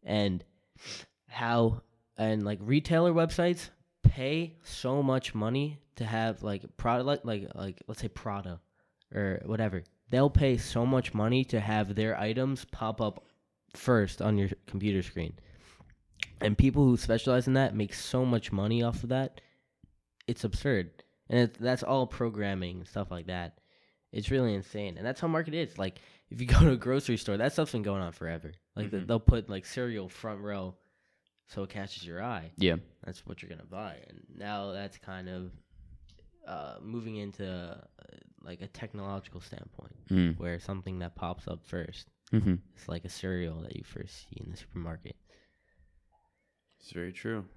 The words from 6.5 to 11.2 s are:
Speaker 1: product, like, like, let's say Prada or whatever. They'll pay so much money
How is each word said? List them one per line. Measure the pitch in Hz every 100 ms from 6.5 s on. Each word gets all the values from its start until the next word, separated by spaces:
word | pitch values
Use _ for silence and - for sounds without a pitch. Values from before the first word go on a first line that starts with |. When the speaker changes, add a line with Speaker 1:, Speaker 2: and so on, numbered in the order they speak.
| 98 - _
Speaker 1:
product, | 120 123 127 143 123
like, | 107 98 -
like, | 98 90 -
let's | 110
say | 110
Prada | - 110 101 92 85 _ _ _ _ _
or | - 101 95 -
whatever. | 110 110 92 - _ _
They'll | 123 139
pay | - 139 120
so | - 123 120
much | 131 123
money | 107